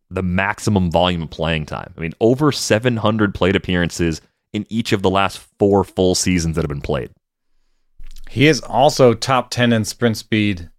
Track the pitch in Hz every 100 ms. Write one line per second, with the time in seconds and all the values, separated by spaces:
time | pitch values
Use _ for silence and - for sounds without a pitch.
0 | - 92 92 90 98 107 113 101 90 82
1 | 90 87 80 - 80 80 76 57 50 92
2 | 82 - 113 131 151 - - - 127 113
3 | 107 110 104 - 90 95 - 90 85 -
4 | 85 80 _ _ _ 107 - 110 - 107
5 | 95 95 95 - - - 101 98 92 -
6 | 92 87 92 90 82 80 73 71 - 69
7 | 57 _ _ _ _ _ _ _ _ -
8 | - - - 117 147 139 - 113 147 -
9 | 127 113 - 127 - - 120 113 107 -
10 | 117 107 - 107 104 87 82